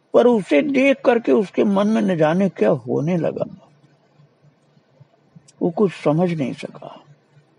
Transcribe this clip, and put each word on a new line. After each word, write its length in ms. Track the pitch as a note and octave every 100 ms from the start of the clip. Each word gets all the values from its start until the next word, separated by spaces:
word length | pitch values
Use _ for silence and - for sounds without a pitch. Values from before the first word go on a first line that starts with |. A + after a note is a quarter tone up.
| _
पर 140 | A#3+ A#3+
उसे 340 | A#3 F3+ D4
देख 400 | C#4+ C4+ C4+ C4+ -
करके 260 | A#3 A#3+
उसके 320 | B3+ F#3+ -
मन 240 | A#3 G3 G#3
में 140 | A3
न 160 | G#3 F3+
जाने 320 | D3+ E3+ G3
क्या 200 | - G#3
होने 480 | D#3+ A#2 B2+ D3 F3+
लगा, 280 | D3+ - - - - _ _ _ _ _ _ _ D3 _ _ _ _ _ - _ _ - _ _
वो 80 | F3+
कुछ 220 | F3 G#3
समझ 420 | - D#3+ D3+ F3+
नहीं 200 | E3 B2
सका। 480 | - - - - - - D3 _ _ _